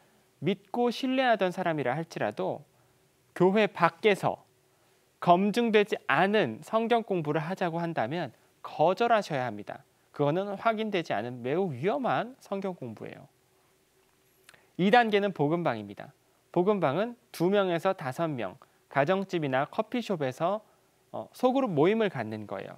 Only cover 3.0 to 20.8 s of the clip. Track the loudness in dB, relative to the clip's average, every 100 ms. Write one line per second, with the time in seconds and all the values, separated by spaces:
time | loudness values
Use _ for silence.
3 | _ _ _ 2 4 4 2 2 0 2
4 | 2 2 0 -4 _ _ _ _ _ _
5 | _ -4 4 6 4 0 2 2 2 -2
6 | 0 2 4 2 0 -2 -4 -2 2 2
7 | 2 -2 0 -2 -2 -4 -4 -2 -4 -2
8 | -2 -4 -6 -10 _ _ -10 0 2 4
9 | 2 2 0 -4 -4 -6 -12 -14 _ _
10 | _ -2 0 0 -2 -4 -2 -2 -2 -2
11 | -2 -4 -4 -6 -4 -2 -2 -4 -4 -2
12 | 0 -2 -2 -10 -10 -6 -6 -8 -12 -12
13 | -14 -16 -20 _ _ _ _ _ _ _
14 | _ _ _ _ _ -20 _ 0 4 6
15 | 4 2 0 0 0 0 -2 -4 -8 -14
16 | -16 -18 _ _ _ 0 2 2 2 0
17 | -2 -6 _ -2 2 2 2 0 0 -2
18 | -6 -4 -4 -4 -6 -10 _ _ _ 0
19 | 2 2 0 -4 0 0 -2 -4 -4 -4
20 | -4 -4 -4 -2 -2 -4 -8 _